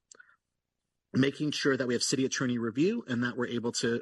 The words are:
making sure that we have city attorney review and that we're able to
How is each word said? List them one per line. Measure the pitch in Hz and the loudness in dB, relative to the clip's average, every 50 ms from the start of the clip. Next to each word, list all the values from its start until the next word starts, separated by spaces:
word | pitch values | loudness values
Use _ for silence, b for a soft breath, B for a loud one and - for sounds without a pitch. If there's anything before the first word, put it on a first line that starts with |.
| _ _ B B B B B B _ _ _ _ _ _ _ _ _ _ _ _ _ _ - | _ _ B B B B B B _ _ _ _ _ _ _ _ _ _ _ _ _ _ 0
making | 127 135 139 135 - 151 147 | 2 2 2 2 0 -4 -4
sure | 135 - - 147 135 | -2 0 0 0 2
that | 123 131 123 | 2 0 0
we | 123 | 0
have | 110 - | 0 2
city | - - 131 131 | 0 0 0 0
attorney | 120 - - 135 123 123 117 | 0 0 0 0 0 0 0
review | 117 117 110 131 156 196 233 240 - - | -2 -2 0 2 2 2 2 0 -2 -2
and | 123 117 123 | -2 0 0
that | 123 113 127 | -2 -2 -2
we're | 123 - | -2 -2
able | 117 117 110 120 | -2 -2 -2 -2
to | 117 - - 117 117 117 | -2 0 0 0 0 -2